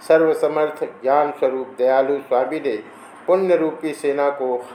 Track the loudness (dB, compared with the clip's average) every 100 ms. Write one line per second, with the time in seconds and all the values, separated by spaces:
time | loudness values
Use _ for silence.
0 | 2 4 4 2 0 0 -2 -4 -10 -6
1 | 0 2 2 0 -2 -2 -6 -2 2 2
2 | 2 -2 -2 -2 0 -4 -4 -6 -8 -20
3 | -20 -10 0 0 2 2 0 -4 -8 -4
4 | -2 0 0 -2 -2 -4 -4